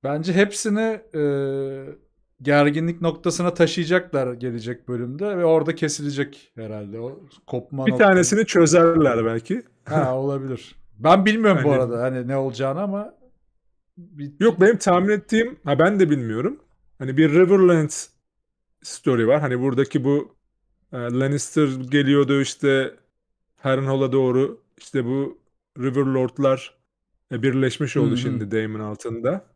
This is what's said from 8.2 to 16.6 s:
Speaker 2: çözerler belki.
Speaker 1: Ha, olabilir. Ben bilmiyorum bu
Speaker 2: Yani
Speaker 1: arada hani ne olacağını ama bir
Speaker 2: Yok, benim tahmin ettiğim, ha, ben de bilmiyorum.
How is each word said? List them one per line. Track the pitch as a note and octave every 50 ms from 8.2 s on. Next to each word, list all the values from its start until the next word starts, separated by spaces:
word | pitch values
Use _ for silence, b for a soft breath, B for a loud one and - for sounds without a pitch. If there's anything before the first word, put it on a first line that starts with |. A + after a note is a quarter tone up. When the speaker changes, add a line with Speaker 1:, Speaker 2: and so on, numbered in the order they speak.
| F3 - - G#3 A3+
Speaker 2:
çözerler | - - F#3+ E3+ D3+ D3+ F3 E3 E3 E3 E3 D3+ C3+ A#2+ A2+ A2+
belki. | A2+ A2+ A#2 A2+ - F#3 B3 - _ _ _ _
Speaker 1:
Ha, | - D3+ D#3 C#3+ C3 B2+ C3
olabilir. | C3+ C#3 C#3 C#3 C3+ C3+ B2+ A#2 - - - - - _ _ G#2
Ben | A2 D3+ F3 G3+ F#3+
bilmiyorum | G#3+ G#3+ A3+ A3 G#3 F#3+ D3 B2+
bu | D3
Speaker 2:
Yani | C#3+ C3 B2+
Speaker 1:
arada | A#2 A#2+ A#2
hani | B2 C3 C3 B2+ B2 A#2+
ne | C3+ C3+
olacağını | C3+ C3+ B2 A2 C3+ C3+ C#3 E3
ama | G3+ G3+ G3 G3+ G#3 - _ _ _ _ _ _ _ _ _ _ _ _ _ _ _ _ _ -
bir | F3 F3 - D3 C#3+ C#3+ D3 _
Speaker 2:
Yok, | F#3+ A3+ - -
benim | F#3 G#3 A#3 -
tahmin | - G3+ F3 F3 F#3+ G3+
ettiğim, | G#3 G#3 G#3 _ - A3 A3+ A#3+ C4+ - _
ha, | D3 C#3+ C3
ben | D#3+ F3+ G#3 G3+
de | F#3+ D#3
bilmiyorum. | D3 C#3 A#2+ A2+ G#2+ A2 C3 G3 C#4 -